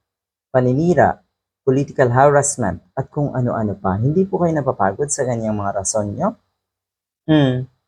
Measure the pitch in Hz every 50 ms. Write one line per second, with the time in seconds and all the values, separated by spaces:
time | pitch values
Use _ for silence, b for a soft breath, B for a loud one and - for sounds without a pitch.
0 | _ _ _ _ _ _ _ _ _ _ - 131 127 123 127 139 165 175 175 139
1 | 110 87 - - _ _ _ _ _ _ _ _ - 135 131 139 143 - - -
2 | 135 120 120 131 139 147 143 143 135 - - - 117 92 87 92 _ _ - 135
3 | 131 - - 147 147 - - 131 123 120 - 110 110 104 95 - - 95 92 104
4 | 117 139 156 185 190 190 185 170 175 165 160 151 131 131 120 - 101 95 101 135
5 | 147 147 - - 131 127 120 113 110 107 107 104 101 101 101 101 95 - - 110
6 | 107 104 101 135 170 214 226 _ _ _ _ _ _ _ _ _ _ _ _ _
7 | _ _ _ _ _ 156 156 151 143 131 127 127 131 - _ _ _